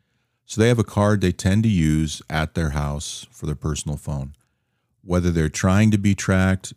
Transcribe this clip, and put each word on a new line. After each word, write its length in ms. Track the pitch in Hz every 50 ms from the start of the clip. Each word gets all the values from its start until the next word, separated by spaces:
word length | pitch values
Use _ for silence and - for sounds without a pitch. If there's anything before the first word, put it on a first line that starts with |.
| _ _ _ _ _ _ _ _ _
So 160 | - - 107
they 60 | 110
have 120 | 120 123 113
a 40 | 104
card 360 | - - 104 101 104 107 101
they 120 | 92 90
tend 320 | 87 - - 95 95 107 110
to 60 | 113
use 520 | 104 87 80 78 78 78 80 76 - - - -
at 240 | 78 78 78 76 -
their 160 | 85 82 76
house 560 | 71 73 73 73 71 73 - - - - - -
for 160 | _ - -
their 80 | 78 73
personal 420 | - - 78 73 - - 76 73
phone. 360 | 73 - 73 73 69 67 69 73 _ _ _ _ _ _ _ _ _ _ _ _ _
Whether 300 | _ 95 87 90 87 87
they're 180 | 82 82 80 76
trying 420 | - - - 95 92 101 110 110
to 60 | 104
be 160 | 104 98 104 98
tracked 600 | - - - 95 92 92 95 95 95 - - -